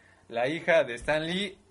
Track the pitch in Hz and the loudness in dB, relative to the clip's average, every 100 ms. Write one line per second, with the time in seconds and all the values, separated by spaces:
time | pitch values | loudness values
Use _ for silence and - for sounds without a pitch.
0 | _ _ - 117 127 165 - 165 131 117 | _ _ -8 -4 -2 -2 2 4 4 -2
1 | - 156 160 180 202 - _ | -2 -2 -2 -4 -6 -10 _